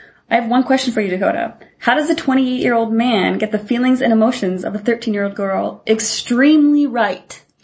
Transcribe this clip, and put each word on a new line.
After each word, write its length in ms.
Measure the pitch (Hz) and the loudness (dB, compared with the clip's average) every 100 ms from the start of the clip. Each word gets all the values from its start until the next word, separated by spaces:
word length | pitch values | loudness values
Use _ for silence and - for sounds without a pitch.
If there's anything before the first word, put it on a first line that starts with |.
| - _ _ | -20 _ _
I 60 | 226 | -2
have 140 | 233 | 2
one 140 | 247 | 0
question 300 | 262 269 262 | 2 0 0
for 80 | 226 | -2
you, 80 | 202 | -2
Dakota. 460 | 185 196 - 113 - - _ | -2 0 -2 -4 -8 -20 _
How 180 | - 254 | 0 0
does 140 | 302 | 0
a 60 | 330 | -2
twenty-eight-year-old 800 | - 262 254 254 254 233 226 | 0 0 0 -2 0 0 0
man 440 | 226 247 220 185 190 | 0 0 0 0 -2
get 140 | 214 | -2
the 80 | 208 | -4
feelings 420 | - 240 254 254 | -2 0 2 2
and 120 | 254 | 2
emotions 500 | 220 220 226 190 185 | 2 2 0 -4 -4
of 100 | - | -6
a 60 | 202 | -4
thirteen-year-old 560 | 226 233 233 208 202 196 | -2 -2 -2 -2 -4 -4
girl 480 | 196 190 202 202 - | -4 -2 -4 -6 -2
extremely 1000 | 220 - - - 240 277 311 294 294 285 | -2 -2 -6 -2 2 4 6 6 4 2
right? 560 | 233 208 185 - - _ _ | 0 -2 -4 -12 -20 _ _